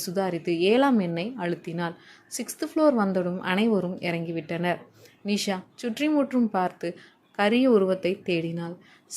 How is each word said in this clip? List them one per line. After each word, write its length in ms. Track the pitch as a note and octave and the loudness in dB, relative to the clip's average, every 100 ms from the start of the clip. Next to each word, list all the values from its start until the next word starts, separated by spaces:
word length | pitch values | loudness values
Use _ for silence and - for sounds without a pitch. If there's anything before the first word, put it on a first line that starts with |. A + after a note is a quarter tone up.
| F3+ | -2
சுதாரித்து 520 | F3 F#3+ E3+ E3 E3 | -2 -2 -2 -2 2
ஏழாம் 400 | F#3 A#3+ C#4 A#3 | 4 4 4 4
எண்ணை 360 | F3 E3+ G#3 B3+ | 2 -2 -6 -4
அழுத்தினாள். 560 | F3 E3+ F3 E3 E3+ E3+ - - - | -4 -4 -6 -6 -6 -6 -20 -20 -14
சிக்ஸ்த் 380 | - A#3 - D#4 | -10 -10 -8 -4
ஃப்ளோர் 280 | D#4+ D4+ | 2 4
வந்ததும் 460 | A#3+ G3 F#3 F3+ F3+ | 4 2 0 -2 -4
அனைவரும் 580 | F3+ F#3 A3+ G3+ F3 F#3 | -2 2 2 2 0 -4
இறங்கிவிட்டனர். 800 | F3 E3+ E3 E3 D#3+ E3+ F3 - - - - _ | -4 -4 -4 -6 -6 -4 -2 -2 -6 -20 -20 _
நிஷா 380 | G3+ G3+ G3+ F#3 - - | -4 -2 -2 -6 -8 -10
சுற்றிமுற்றும் 640 | A#3+ A3+ D4+ D4+ C#4 B3+ | -8 -2 0 2 2 2
பார்த்து 540 | A3 F#3+ F3+ - E3+ - - _ _ | 2 2 -2 -2 -8 -8 -18 _ _
கரிய 380 | - G3+ A#3+ C4 | 0 2 4 6
உருவத்தை 500 | A3 F#3+ F#3 F3 G3 | 4 4 0 -2 -4
தேடினாள். 520 | - E3+ E3 E3+ E3+ F3 - - - | -2 -2 -2 -6 -8 -12 -18 -20 -12